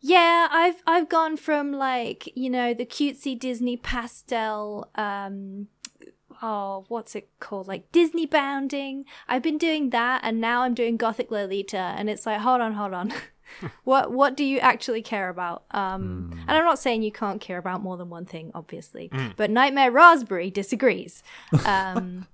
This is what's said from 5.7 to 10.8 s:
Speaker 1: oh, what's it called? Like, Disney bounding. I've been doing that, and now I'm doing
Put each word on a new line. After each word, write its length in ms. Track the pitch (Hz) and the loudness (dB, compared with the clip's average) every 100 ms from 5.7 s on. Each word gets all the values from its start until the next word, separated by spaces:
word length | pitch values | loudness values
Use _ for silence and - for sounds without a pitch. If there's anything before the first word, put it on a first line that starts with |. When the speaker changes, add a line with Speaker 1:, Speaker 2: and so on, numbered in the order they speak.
| _ - _ - _ _ - | _ -12 _ -20 _ _ -12
Speaker 1:
oh, 440 | 226 214 196 190 190 | -6 -6 -6 -10 -8
what's 280 | 233 226 208 | -10 -8 -12
it 140 | - _ | -12 _
called? 260 | - 202 190 | -12 -10 -8
Like, 240 | 190 - | -12 0
Disney 340 | 339 330 330 320 | 4 4 2 0
bounding. 800 | 311 277 277 269 285 269 269 277 - - | 0 0 -2 -4 -4 -6 -8 -12 -18 -4
I've 140 | 254 | -2
been 140 | 320 302 | 0 0
doing 320 | 330 311 277 | 0 0 0
that, 320 | 233 240 254 | 0 0 0
and 160 | - 226 | -2 -2
now 220 | 226 240 | 0 2
I'm 120 | 254 | 0
doing 220 | 240 | 0